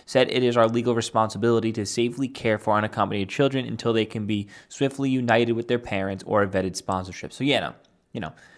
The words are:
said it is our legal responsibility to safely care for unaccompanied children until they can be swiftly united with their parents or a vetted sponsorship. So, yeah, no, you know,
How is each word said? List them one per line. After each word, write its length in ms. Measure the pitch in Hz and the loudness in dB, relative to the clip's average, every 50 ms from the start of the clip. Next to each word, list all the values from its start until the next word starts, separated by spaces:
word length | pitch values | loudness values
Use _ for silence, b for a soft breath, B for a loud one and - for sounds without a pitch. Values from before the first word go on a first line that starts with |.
| B | B
said 260 | B - 131 127 - | B 2 2 4 4
it 120 | - 127 127 | 2 2 2
is 120 | 123 120 | 4 6
our 140 | 120 113 110 | 6 4 4
legal 260 | 117 117 117 123 120 | 4 2 2 2 0
responsibility 800 | 117 113 - - 113 110 107 - 104 107 117 117 113 110 113 107 | 0 0 0 0 0 0 0 0 0 2 2 2 2 2 0 -2
to 120 | 117 104 | -2 -4
safely 440 | 98 - - 120 120 120 - 139 127 | -4 -2 -2 -2 -2 -2 -4 -6 -6
care 280 | - - - 117 107 104 | -6 -4 0 0 0 0
for 200 | - 110 107 107 | 0 0 0 2
unaccompanied 500 | 107 107 - - 104 98 104 101 98 104 | 0 0 0 -2 -2 -2 0 -4 -4 -4
children 380 | - - 143 139 135 135 123 | 0 0 0 2 2 -2 -4
until 260 | 117 113 113 - 117 | -4 -6 -4 -2 0
they 140 | 113 113 107 | 2 2 0
can 200 | 107 - 113 107 | 0 -2 -6 -4
be 220 | 101 110 104 101 101 B B B B | -2 -2 -4 -4 -8 B B B B
swiftly 400 | - - 143 135 135 - 135 135 | -4 -2 -2 -2 0 0 -2 0
united 420 | 131 127 123 117 113 117 120 113 | 0 0 2 4 4 4 4 2
with 160 | 117 113 117 - | 0 -2 0 -2
their 120 | 123 120 | -2 -2
parents 440 | 117 - 104 98 95 98 98 95 - | -2 -4 -4 -4 -4 -4 -6 -6 -4
or 180 | - 107 104 101 | 0 2 2 2
a 40 | 98 | 2
vetted 300 | 95 95 92 95 87 - | 0 0 -2 -2 -4 -8
sponsorship. 560 | - - 95 92 92 92 87 - - 76 - | -6 -4 -4 -4 -4 -8 -12 -14 -14 -14 -8
So, 100 | - 127 | -4 0
yeah, 160 | 143 139 113 | 0 0 0
no, 160 | 85 67 - - _ _ _ _ _ _ - | 0 -4 -10 -12 _ _ _ _ _ _ -12
you 80 | 120 | -10
know, 100 | 92 76 - b b b b | -10 -10 -12 b b b b